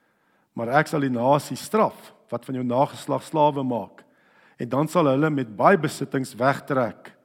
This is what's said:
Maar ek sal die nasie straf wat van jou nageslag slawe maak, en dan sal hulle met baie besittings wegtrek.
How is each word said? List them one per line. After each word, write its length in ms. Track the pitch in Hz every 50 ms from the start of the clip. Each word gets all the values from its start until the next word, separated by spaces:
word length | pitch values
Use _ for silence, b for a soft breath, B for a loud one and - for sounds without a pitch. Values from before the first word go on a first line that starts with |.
| _ _ _ _ _ _ _ _ _ _ -
Maar 140 | 120 117 117
ek 180 | 131 151 151 -
sal 120 | 165 151
die 120 | 139 135
nasie 440 | 123 117 120 135 143 143 - - 135
straf 580 | - - - - 220 196 120 - - - - - _ _ -
wat 140 | - - -
van 100 | - 131
jou 100 | 127 127
nageslag 580 | 120 120 127 143 - - - - - 139 127
slawe 400 | - - - 156 147 151 139 139
maak, 420 | 135 127 120 107 95 - - - - b b b b b b b b b b
en 120 | b 120 117
dan 200 | 123 139 156 156
sal 160 | - 180 160
hulle 260 | 139 131 139 156 160
met 260 | 151 135 123 113 104
baie 200 | 92 131 175 202
besittings 560 | 165 147 147 - - 139 - - 139 131 - -
wegtrek. 760 | 107 123 139 135 - - - 143 131 120 104 - - - - - _ _